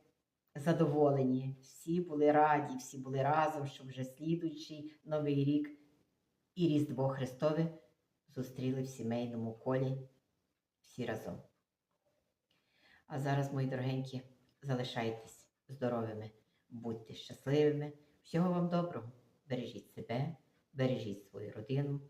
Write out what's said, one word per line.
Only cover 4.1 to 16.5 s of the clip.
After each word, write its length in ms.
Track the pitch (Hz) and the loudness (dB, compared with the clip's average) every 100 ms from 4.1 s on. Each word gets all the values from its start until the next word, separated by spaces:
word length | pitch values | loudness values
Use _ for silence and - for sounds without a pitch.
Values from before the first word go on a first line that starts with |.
| - 156 170 165 147 - 151 151 - | -6 -2 0 -2 -6 -12 -12 -14 -16
Новий 320 | - 151 143 143 | -4 -2 2 2
рік 440 | 139 147 - - - _ _ _ _ _ _ - | 4 2 0 -8 -20 _ _ _ _ _ _ 0
і 120 | 165 | 4
Різдво 420 | 147 143 127 135 | 4 2 0 0
Христове 680 | 135 131 - 156 156 165 - - _ _ _ _ | 0 -4 0 0 2 0 -2 -18 _ _ _ _
зустріли 540 | - 127 - 127 131 | -10 -8 -4 -2 -2
в 60 | 127 | -4
сімейному 640 | - 113 120 120 117 113 | -6 -4 -2 -2 -4 -6
колі 560 | - - 131 131 135 - _ _ _ _ _ _ _ | -6 -2 0 0 -2 -8 _ _ _ _ _ _ _
всі 240 | _ - - | _ -6 -4
разом. 360 | 110 - 90 - _ _ _ _ _ _ _ _ _ _ _ _ _ _ - _ | -4 -6 -10 -14 _ _ _ _ _ _ _ _ _ _ _ _ _ _ -20 _
А 120 | 151 | -4
зараз, 340 | 139 139 139 | 0 0 0
мої 140 | 135 127 | 0 -2
дорогенькі, 540 | 127 127 131 131 127 - - _ _ | 0 -2 -2 -4 -8 -12 -20 _ _
залишайтесь 840 | 139 123 123 123 113 110 - - _ _ _ | -4 -4 -2 -2 -4 -4 -10 -20 _ _ _
здоровими, 600 | 135 123 120 110 107 107 - _ | -4 -2 0 -2 -6 -10 -14 _